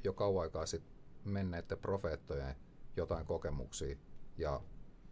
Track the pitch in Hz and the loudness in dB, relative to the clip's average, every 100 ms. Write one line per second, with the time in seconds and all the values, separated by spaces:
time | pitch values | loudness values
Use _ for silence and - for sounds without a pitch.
0 | 98 - 101 95 80 82 80 82 - - | 0 4 6 6 4 0 0 -2 -4 -14
1 | - - 101 98 92 85 - - - 98 | -14 -8 0 2 2 0 -2 -2 2 2
2 | 85 78 - 71 67 67 - - - - | 2 0 0 0 0 -4 -8 -10 -4 0
3 | 82 82 78 85 - 71 69 - 69 69 | 2 2 2 2 2 0 0 -2 -2 -2
4 | - - - - 76 69 - - - - | -6 -8 -6 0 2 2 -2 -8 -10 -12
5 | - | -14